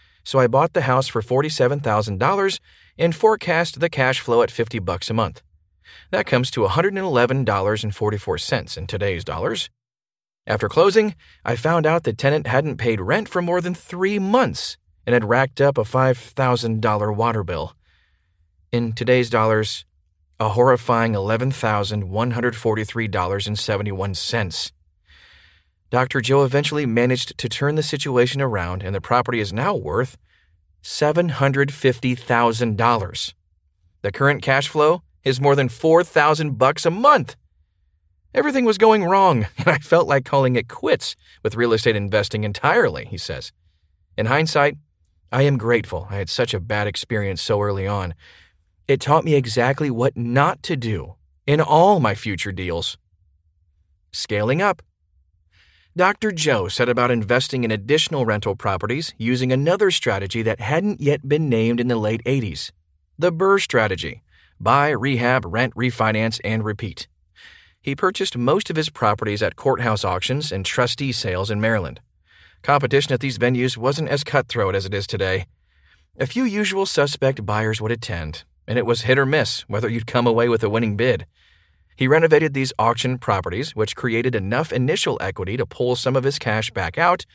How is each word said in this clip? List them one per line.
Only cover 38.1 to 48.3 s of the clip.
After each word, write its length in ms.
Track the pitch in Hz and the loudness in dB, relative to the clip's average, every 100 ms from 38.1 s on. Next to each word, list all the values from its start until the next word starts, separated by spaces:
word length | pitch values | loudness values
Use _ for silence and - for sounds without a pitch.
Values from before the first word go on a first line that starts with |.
| _ _ | _ _
Everything 300 | - 294 269 233 | -2 0 2 2
was 120 | 202 | 4
going 260 | 220 220 | 6 6
wrong, 440 | 175 196 190 131 104 | 4 4 6 4 0
<laughs> 40 | - | 0
and 100 | - | 2
I 120 | 151 | 2
felt 280 | - 165 - | 4 2 4
like 160 | 139 | 2
calling 320 | 127 139 131 123 | 2 2 2 2
it 140 | 120 | -2
quits 480 | - 208 - - - _ - | -4 0 0 -2 -10 _ -8
with 120 | 110 110 | -6 0
real 180 | 120 | 2
estate 240 | 110 117 107 | 2 2 0
investing 480 | 101 104 101 107 107 | 0 0 0 -4 -4
entirely, 600 | 95 143 202 156 73 - | -2 2 2 2 -2 -10
he 120 | 82 | -10
says. 340 | - 67 - _ _ _ _ _ _ - | -8 -10 -12 _ _ _ _ _ _ -4
In 100 | 107 | 0
hindsight, 500 | 139 160 151 147 147 _ _ _ _ - | 0 2 4 2 0 _ _ _ _ -4
I 120 | 123 | 2
am 140 | 143 135 | 2 2
grateful 500 | 113 117 - 85 90 | 2 0 0 -8 -6
I 60 | 101 | -8
had 120 | 90 | -4
such 240 | - 117 | -2 -2
a 60 | 101 | -2
bad 260 | 98 104 104 | -4 -2 -2
experience 560 | - - 110 101 90 | -4 -4 -4 -4 -4
so 180 | - 104 | -2 0
early 260 | 101 98 95 | 0 -2 -2
on. 260 | 101 92 - - | -2 -4 -8 -18